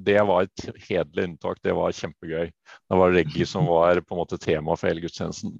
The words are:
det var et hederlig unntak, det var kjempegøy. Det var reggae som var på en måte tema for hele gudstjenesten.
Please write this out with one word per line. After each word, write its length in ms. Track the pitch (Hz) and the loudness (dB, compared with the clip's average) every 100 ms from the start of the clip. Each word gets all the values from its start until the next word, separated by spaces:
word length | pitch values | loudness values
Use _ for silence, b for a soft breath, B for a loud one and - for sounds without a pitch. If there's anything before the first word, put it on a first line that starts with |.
| 95 | 2
det 80 | 101 104 | 4 4
var 220 | 90 95 | 2 0
et 180 | - - - - | -6 -14 -14 -4
hederlig 400 | 90 73 90 90 | -4 -2 -4 -6
unntak, 320 | 78 90 90 | -6 -8 -4
det 140 | 92 87 | -2 0
var 160 | 87 | -2
kjempegøy. 560 | - 90 - 82 80 85 | -4 -10 -10 -8 -6 -6
Det 500 | - - - - 92 | -10 -20 -18 0 4
var 100 | 90 | 6
reggae 320 | 90 78 80 85 | 4 2 -2 -2
som 220 | 92 80 | 0 2
var 320 | 82 87 90 | 4 4 2
på 160 | - 90 | 0 -6
en 40 | |
måte 160 | 82 90 | -6 -4
tema 320 | - 78 78 | -2 -2 -2
for 160 | 82 90 | -2 -2
hele 160 | 82 85 | -4 -6
gudstjenesten. 480 | - 85 - 110 | -8 -8 -8 -12